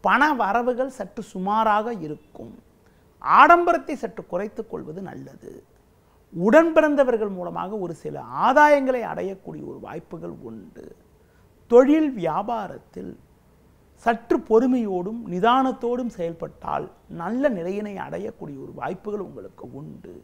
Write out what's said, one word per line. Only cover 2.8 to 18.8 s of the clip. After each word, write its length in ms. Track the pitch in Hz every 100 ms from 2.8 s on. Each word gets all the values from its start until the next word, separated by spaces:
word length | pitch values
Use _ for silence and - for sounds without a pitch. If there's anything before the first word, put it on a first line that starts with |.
| _ _ _ _ - 185
ஆடம்பரத்தை 580 | 294 349 349 339 262 269
சற்று 220 | 214 - 165
குறைத்துக் 380 | 175 208 214 -
கொள்வது 280 | 156 131 165 -
நல்லது. 420 | - 135 - - - _ _ _ _ _ _ _
உடன் 360 | 170 190 294 330 320
பிறந்தவர்கள் 560 | 302 285 254 233 208 185
மூலமாக 340 | 175 170 180 214 175
ஒரு 80 | 160
சில 180 | 151 143 117 135 208
ஆதாயங்களை 560 | 269 302 285 262 254 202
அடையக்கூடிய 520 | 160 185 190 - 156 139
ஒரு 80 | 131 98
வாய்ப்புகள் 500 | 160 - 170 170 160 110
உண்டு. 360 | 113 92 - - - _ _ _ _ _ _ _
தொழில் 380 | 240 269 311 302 240
வியாபாரத்தில் 920 | 165 160 214 226 190 - _ - - - _ _ _ _ _ _ _ _
சற்று 340 | 233 233 - 330 -
பொறுமையோடும் 720 | 220 254 254 214 180 180 233 220
நிதானத்தோடும் 840 | 180 220 254 262 - 233 247 240 -
செயல்பட்டால் 680 | 170 160 156 - - 143 151 - _ 165
நல்ல 280 | 170 240 285 202
நிலையினை 380 | 170 202 208 190 135
அடையக்கூடிய 500 | 165 214 - 160 139 135
ஒரு 80 | -